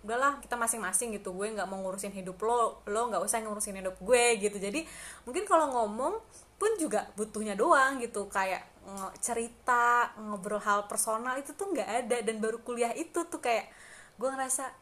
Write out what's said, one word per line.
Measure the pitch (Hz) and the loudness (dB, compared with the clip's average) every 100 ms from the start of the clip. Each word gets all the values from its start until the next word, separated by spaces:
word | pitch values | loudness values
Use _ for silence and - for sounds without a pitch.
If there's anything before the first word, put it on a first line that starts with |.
"Udahlah, | 208 233 269 269 | -4 2 2 2
kita | - 240 | -6 -2
masing-masing," | 233 233 214 - 233 | 0 0 0 0 -2
gitu. | 208 196 180 | -4 -6 -4
"Gue | 208 | -4
nggak | 214 190 | -4 -4
mau | 196 | -4
ngurusin | 190 190 196 190 | -6 -6 -8 -8
hidup | 185 180 | -10 -4
lo, | 214 240 226 - - | 0 4 2 0 -4
lo | 202 240 | -2 0
nggak | 196 | 0
usah | 202 233 | 0 -2
ngurusin | 220 208 208 190 | -2 -6 -6 -4
hidup | 190 185 | -6 -6
gue," | 185 247 240 233 | 4 6 8 4
gitu. | 202 202 | 2 -2
Jadi, | 196 247 320 - - - - | -4 -4 -6 -12 -14 -14 -6
mungkin | 262 | -4
kalau | 415 349 294 | 4 4 4
ngomong | 247 214 208 277 427 - - - _ | 2 0 0 -2 -2 -8 -20 -20 _
pun | 415 440 | 0 0
juga | 302 214 - - | 0 0 -4 -8
butuhnya | 214 214 214 | -8 -4 -4
doang | 196 285 302 262 269 | 2 6 8 6 2
gitu, | 233 208 202 | -4 -4 -4
kayak | 196 190 180 - - | -2 0 -2 -8 -20
nge-, | 180 196 190 - | -14 -8 -8 -6
cerita, | - 233 226 - - 240 240 240 240 - | -4 -4 -4 -6 2 4 6 6 4 -2
ngobrol | 214 208 190 208 | -8 -6 -4 -2
hal | 214 208 202 | 2 2 2
personal | - - 220 247 262 | -2 0 0 -2 -4
itu | 285 | -6
tuh | 294 392 | -8 -4
nggak | 311 - 226 233 | -2 0 -2 0
ada. | 240 | -2
Dan | 220 220 | 0 -2
baru | 220 233 | -4 -4
kuliah | - 233 233 233 | -6 -2 -2 -2
itu | 330 - 339 | -4 -4 -4
tuh | 302 | -4
kayak, | 254 220 - - - - - - | 0 0 -2 -16 -20 -20 -20 -6
gue | 247 | -4
ngerasa | 262 262 254 262 - | -4 -4 -4 -6 -12